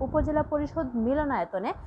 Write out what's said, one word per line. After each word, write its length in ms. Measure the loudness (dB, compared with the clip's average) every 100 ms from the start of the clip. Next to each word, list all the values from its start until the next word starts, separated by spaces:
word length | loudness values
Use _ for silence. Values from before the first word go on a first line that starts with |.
উপজেলা 420 | 0 2 2 2
পরিষদ 440 | 2 0 0 -2 -2
মিলনায়তনে 760 | 0 2 2 2 0 0 -2 -4 -6